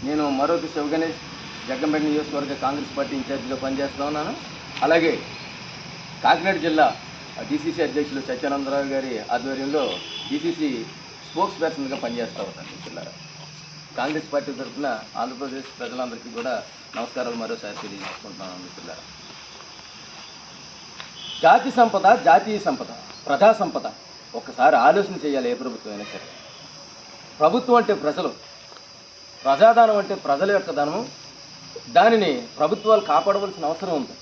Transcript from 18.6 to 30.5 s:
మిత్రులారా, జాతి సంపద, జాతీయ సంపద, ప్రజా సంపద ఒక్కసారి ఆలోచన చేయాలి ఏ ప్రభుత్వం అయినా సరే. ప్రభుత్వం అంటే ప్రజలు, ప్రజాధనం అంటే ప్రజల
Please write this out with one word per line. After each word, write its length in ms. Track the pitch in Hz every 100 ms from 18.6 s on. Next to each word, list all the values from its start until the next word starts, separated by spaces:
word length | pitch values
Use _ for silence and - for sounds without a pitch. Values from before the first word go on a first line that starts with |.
మిత్రులారా, 400 | 90 85 87 78 - - - - - - - - - - - - - - - - - - - - - - - -
జాతి 300 | 160 220 247
సంపద, 340 | 240 226 196 190 233
జాతీయ 360 | 170 175 214 214
సంపద, 320 | 175 131 123 - - - -
ప్రజా 260 | 139 196
సంపద 340 | 160 175 143 113 - - - - 117
ఒక్కసారి 400 | - 123 135 143
ఆలోచన 400 | 135 190 196 175 147
చేయాలి 240 | 139 120
ఏ 20 |
ప్రభుత్వం 400 | 123 123 110 107
అయినా 140 | 101 104
సరే. 140 | 95 - - - - - - - - - - - -
ప్రభుత్వం 360 | 151 220 254 240
అంటే 180 | 214
ప్రజలు, 380 | 202 147 156 156 - - - - - - - - - - -
ప్రజాధనం 540 | 135 139 220 226 226 208
అంటే 180 | 156 151
ప్రజల 340 | 139 139 196